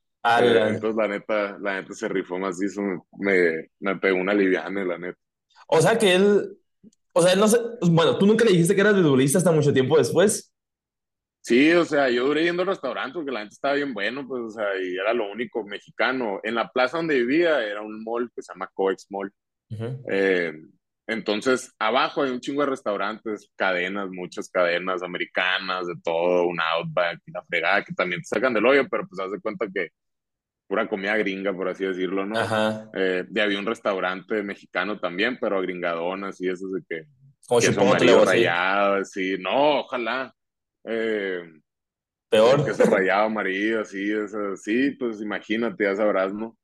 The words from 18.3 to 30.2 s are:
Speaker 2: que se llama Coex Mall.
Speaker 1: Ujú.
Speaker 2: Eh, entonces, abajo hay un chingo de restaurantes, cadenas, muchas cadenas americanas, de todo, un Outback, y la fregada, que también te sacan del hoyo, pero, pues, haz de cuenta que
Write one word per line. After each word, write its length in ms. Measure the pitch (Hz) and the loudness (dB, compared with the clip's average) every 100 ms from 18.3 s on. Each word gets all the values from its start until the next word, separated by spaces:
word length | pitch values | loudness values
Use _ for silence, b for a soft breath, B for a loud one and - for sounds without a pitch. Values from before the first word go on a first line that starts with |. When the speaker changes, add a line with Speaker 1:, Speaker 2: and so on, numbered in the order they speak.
Speaker 2:
que 80 | - | -10
se 120 | - | -16
llama 160 | 87 95 | -14 -12
Coex 340 | - 95 95 - | -2 -2 -2 -8
Mall. 240 | 98 98 - _ _ _ | -10 -10 -12 _ _ _
Speaker 1:
Ujú. 340 | 107 117 131 - | -10 -10 -10 -4
Speaker 2:
Eh, 440 | 98 98 92 85 78 80 _ _ _ - | 0 2 2 -2 -8 -18 _ _ _ -8
entonces, 640 | 113 95 104 131 127 - _ | -6 -2 -2 0 -2 -4 _
abajo 440 | 110 127 160 - | 0 0 0 -2
hay 80 | 139 | -4
un 80 | 123 | -4
chingo 220 | - 139 | -6 -2
de 60 | 139 | -2
restaurantes, 840 | 131 110 101 98 110 117 104 - _ | -2 -4 -4 -4 -6 -8 -8 -10 _
cadenas, 520 | 98 90 90 101 95 | -2 0 -2 -4 -8
muchas 400 | 92 90 - - | -8 -10 -10 -4
cadenas 540 | 92 87 87 92 92 | 0 2 0 -2 -4
americanas, 840 | 87 87 85 98 92 95 95 92 87 | -6 -8 -6 -2 0 -2 -2 -6 -6
de 80 | 85 | -4
todo, 420 | - 82 87 90 87 | -2 0 2 4 2
un 120 | 85 | 0
Outback, 580 | 82 82 82 78 85 85 - | 0 -2 -2 -2 -2 -4 -12
y 60 | |
la 120 | 87 | -14
fregada, 400 | - 85 85 101 | -6 -2 2 0
que 100 | 92 | 0
también 280 | 90 90 85 | -4 -4 -4
te 60 | - | -4
sacan 260 | 113 127 | 0 0
del 120 | 110 117 | 2 4
hoyo, 220 | 139 117 | 4 2
pero, 160 | 107 92 | -4 -6
pues, 120 | 92 | -8
haz 120 | 95 | -8
de 100 | 98 | -6
cuenta 260 | 110 98 107 | -8 -6 -6
que 160 | 98 82 _ _ _ | -6 -8 _ _ _